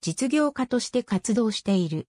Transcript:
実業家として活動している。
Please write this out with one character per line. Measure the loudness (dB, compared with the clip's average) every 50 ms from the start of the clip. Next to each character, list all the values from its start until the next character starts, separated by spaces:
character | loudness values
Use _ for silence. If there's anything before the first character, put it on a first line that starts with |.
実 | -8 -6 -4 -2 -2 0
業 | 2 2 2 2 0
家 | -2 -2 -2
と | -2 -2
し | -2 -2
て | -2 -2 -2
活 | 0 -2 -2 0 0 0
動 | 2 2 0
し | -2 -2 -2
て | 0 2
い | 2 2 0
る。 | -2 -4 -6 -8